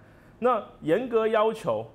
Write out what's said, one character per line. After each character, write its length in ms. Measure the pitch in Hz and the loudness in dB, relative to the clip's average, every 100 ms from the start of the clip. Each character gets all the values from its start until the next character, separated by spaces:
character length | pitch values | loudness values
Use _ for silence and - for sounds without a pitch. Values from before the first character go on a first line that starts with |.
| - - - - | -20 -20 -20 -4
那 240 | 240 233 - - | 0 0 -4 -8
严 280 | 147 175 254 | 0 0 2
格 180 | 226 220 | 0 2
要 240 | 220 220 | 2 2
求， 340 | 220 135 107 113 | 0 -4 -4 -6